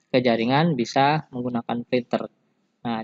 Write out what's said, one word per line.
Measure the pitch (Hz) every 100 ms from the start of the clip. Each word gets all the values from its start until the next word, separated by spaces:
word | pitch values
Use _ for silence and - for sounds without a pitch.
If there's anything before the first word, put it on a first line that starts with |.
| _
ke | 131
jaringan | 123 113 117 135 170 135
bisa | 113 135 139 156 -
menggunakan | 127 123 120 - 120 120
printer. | 127 120 110 110 - _ _ _ _
Nah, | 120 113